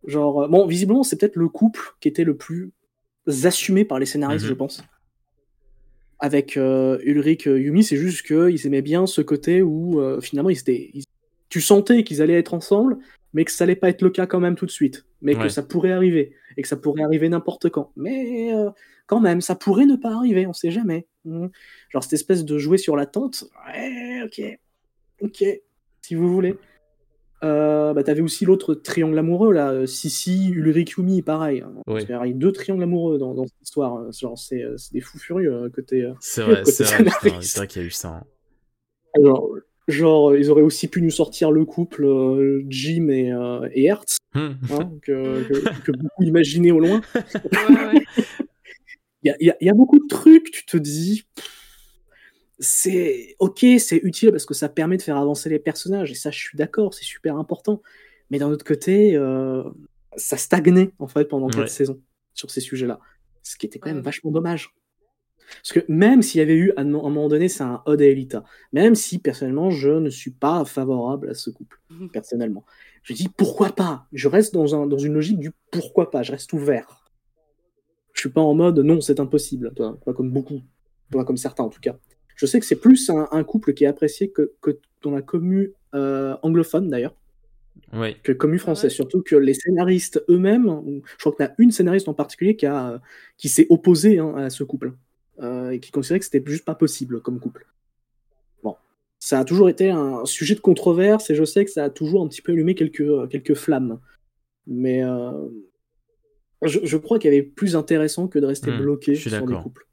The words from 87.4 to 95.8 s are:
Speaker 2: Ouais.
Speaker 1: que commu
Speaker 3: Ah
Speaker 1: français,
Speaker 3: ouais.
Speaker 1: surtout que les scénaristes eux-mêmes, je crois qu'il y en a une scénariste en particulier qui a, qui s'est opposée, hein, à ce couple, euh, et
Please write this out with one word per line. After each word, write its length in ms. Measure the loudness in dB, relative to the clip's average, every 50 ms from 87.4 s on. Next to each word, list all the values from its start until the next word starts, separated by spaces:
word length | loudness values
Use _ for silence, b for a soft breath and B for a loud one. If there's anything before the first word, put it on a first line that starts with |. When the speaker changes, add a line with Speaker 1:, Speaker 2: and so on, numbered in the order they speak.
| _ _ _ _ _ _ _ -20 _ _ -8
Speaker 2:
Ouais. 220 | -6 -6 -6 -8 _ _
Speaker 1:
que 80 | -2
commu 240 | 0 2 2 0 0
Speaker 3:
Ah 40 | 0
Speaker 1:
français, 280 | -2 -4 -2 0 -2
Speaker 3:
ouais. 20 | -2 -2
Speaker 1:
surtout 280 | -2 -6 -4 -4 -4
que 140 | 0 4 4
les 180 | 4 4 4 0
scénaristes 680 | 0 -2 -2 0 0 2 2 2 0 0 -2 -6 -4 2 2
eux-mêmes, 720 | 2 4 4 2 4 4 2 0 0 -4 -8 -10 -12 -12 -12
je 120 | -18 -20
crois 160 | _ -2 -2 0
qu'il 120 | 0 -4
y 20 |
en 40 | -4
a 40 | 2 6
une 120 | 6 6
scénariste 360 | 6 4 2 2 2 0 0
en 60 | -2 -6
particulier 420 | -6 -6 -8 -6 _ 0 0 2
qui 100 | 2 0
a, 360 | -2 -2 -4 -6 -8 -10 -12 b b b b b b b
qui 100 | _ -6 -2
s'est 180 | 4 4 6 6
opposée, 480 | 6 4 6 4 4 6 6 4 4 4
hein, 140 | 2 -2 -4
à 120 | -6 -8 -8
ce 140 | -8 -8 -8
couple, 300 | -8 -8 -8 -8 -10 -12 _ _ _ _ _ _ _ _ -12
euh, 300 | -10 -10 -8 -8 -6 -8
et 80 | -8 -8